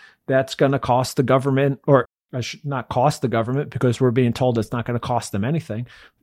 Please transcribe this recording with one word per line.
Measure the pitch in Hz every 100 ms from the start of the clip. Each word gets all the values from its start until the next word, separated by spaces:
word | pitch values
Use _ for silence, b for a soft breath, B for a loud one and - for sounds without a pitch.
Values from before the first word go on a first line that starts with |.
| b b -
that's | 135 131
gonna | - 139 135
cost | - 123 127 -
the |
government, | 131 131 135 131 139 139 -
or | 139 - _ _
I | 131
should | 113 -
not | 143 135 -
cost | 127 135 -
the | 123
government | 113 113 131 -
because | - 127 117
we're | 127
being | 117 120
told | 117 127 117
it's | 107
not | 120
gonna | 113 120
cost | - 120 -
them | 101
anything. | 113 160 - 110 123 B B _